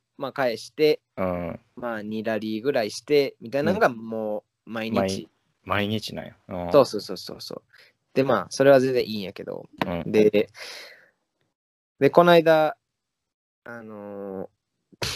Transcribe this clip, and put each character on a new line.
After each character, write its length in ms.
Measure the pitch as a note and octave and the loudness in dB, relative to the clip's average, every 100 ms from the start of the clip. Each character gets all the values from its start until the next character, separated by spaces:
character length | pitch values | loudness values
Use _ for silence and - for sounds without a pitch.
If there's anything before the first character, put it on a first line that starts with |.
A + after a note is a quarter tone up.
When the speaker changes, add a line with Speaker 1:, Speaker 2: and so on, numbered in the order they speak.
| _ - | _ -12
Speaker 1:
ま 100 | C3+ | -10
あ、 40 | |
返 260 | C#3 B2+ A2+ | -4 -2 -4
し 140 | - | -10
て、 300 | - D3+ - _ - | 0 2 2 _ -6
Speaker 2:
う 60 | |
ん。 360 | F#2 F2 F2 - _ - | -4 -4 -6 -10 _ -12
Speaker 1:
ま 200 | B2 A2 | -8 -8
あ、 60 | |
に 180 | G#2 A2 | -6 -6
ラ 160 | A2 G#2+ | -4 -4
リ 220 | A2 A2 | -4 -4
ー 40 | |
ぐ 80 | C3 | -2
ら 120 | C3 | -2
い 80 | G#2 | -4
し 100 | - | -8
て、 340 | - D3 C#3 - | 0 2 2 -4
み 80 | A#2 | -8
た 120 | C3+ | -4
い 20 | |
な 100 | D#3 | -2
の 60 | G3 | 0
が 100 | F#3 | 0
も 540 | A#2 A2+ A2+ G#2+ G#2+ _ _ - | -2 -10 -6 -6 -6 _ _ -12
う、 20 | |
毎 220 | A2+ A2+ | -8 -2
日。 20 | |
Speaker 2:
う 0 | |
ん。 40 | G#2 | 0
毎-、 260 | F#2+ G2 - _ _ _ | 0 -4 -8 _ _ _
毎 240 | F#2+ G2 G2+ | -4 -2 -2
日 260 | G#2+ - | -4 -6
な 80 | E2 | -12
ん 40 | - | -14
や。 80 | - - | -18 -12
う 180 | F#2 F2 | -8 2
ん。 20 | |
Speaker 1:
そ 100 | C#3+ | 4
う 40 | A#2+ | 4
そ 140 | G#2 | 0
う 20 | |
そ 140 | - F#2 | -10 -14
う 20 | |
そ 160 | - | -14
う 80 | - | -16
そ 140 | - - | -14 -16
う。 80 | _ _ _ _ _ | _ _ _ _ _
で、 100 | - | -2
ま 120 | C3+ A2 | 0 0
あ、 60 | F2 | -2
そ 140 | - | 2
れ 80 | C#3 | 6
は 80 | C3+ | 6
全 140 | C3 | 6
然 140 | B2 G#2+ | 0 -2
い 60 | |
い 40 | G#2+ | -6
ん 20 | |
や 100 | F#2 | -8
け 120 | - | -10
ど。 260 | F#2 F#2 - - F#2+ | -12 -12 -14 -8 -6
Speaker 2:
う 40 | F2 F#2+ | -4 0
ん。 40 | |
Speaker 1:
で、 380 | G#2+ G#2+ G#2 - - - - - - _ _ _ _ _ _ _ _ _ - | 4 4 4 -2 -8 -18 -18 -20 -20 _ _ _ _ _ _ _ _ _ 0
で、 100 | C#3 | 4
こ 140 | F3 | 6
の 80 | F3 | 8
間、 440 | E3+ D#3+ D#3 D#3 - _ _ _ _ _ _ _ _ | 8 8 4 2 -4 _ _ _ _ _ _ _ _
あ 200 | - A#2+ | -18 -16
の 640 | A2 G#2 G#2 G2+ G2 F#2+ - | -14 -14 -14 -12 -12 -10 -12
ー、 20 | _ _ _ _ - - | _ _ _ _ -12 -10